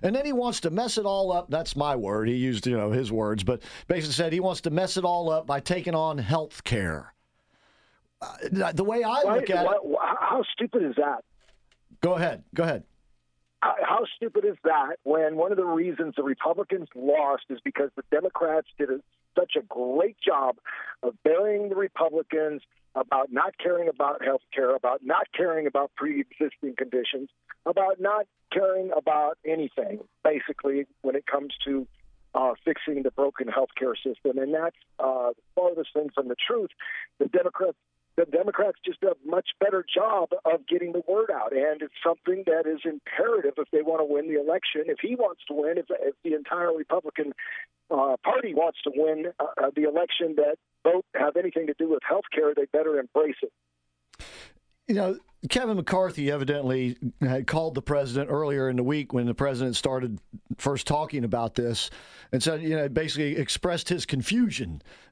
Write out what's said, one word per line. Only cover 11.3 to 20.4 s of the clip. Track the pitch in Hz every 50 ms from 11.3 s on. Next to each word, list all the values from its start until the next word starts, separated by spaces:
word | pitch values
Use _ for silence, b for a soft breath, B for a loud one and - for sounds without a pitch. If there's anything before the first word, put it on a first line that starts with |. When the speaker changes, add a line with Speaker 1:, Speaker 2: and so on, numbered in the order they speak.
| _ _ _ _ _ _ _ _ _ _ _ _ - -
Speaker 1:
Go | - 175 180
ahead. | 165 175 165 135 - - _ -
Go | 160 165
ahead. | 165 139 - - - _ _ _ _ _ _ _ _ _ _ _ _ _ _
Speaker 2:
How, | - - - - -
how | - 185 226 233 - -
stupid | - 233 233 - 208 196
is | 208 185 - -
that | 160 156 147 135 139 165 - _
when | 139 151 160 160 156 160
one | 156 170 190
of | 208
the | 185 185
reasons | 175 165 160 170 180 156 139 165 151 -
the | - 135
Republicans | 139 131 - - 160 170 170 180 - 196 185 156 - -
lost | 127 131 139 143 156 147 139 139 135 - -
is | 135 117 -
because | 139 - - 143 143 -
the | - - -
Democrats | - 151 170 185 - - 170 160 156 160 - - - -
did | 147 127
a, | 131 139 - _ _ _ _ _ _
such | 180 180 - -
a | 151 117
great | - - 123 127 127 131 156 180 226 214 - -
job | 196 185 143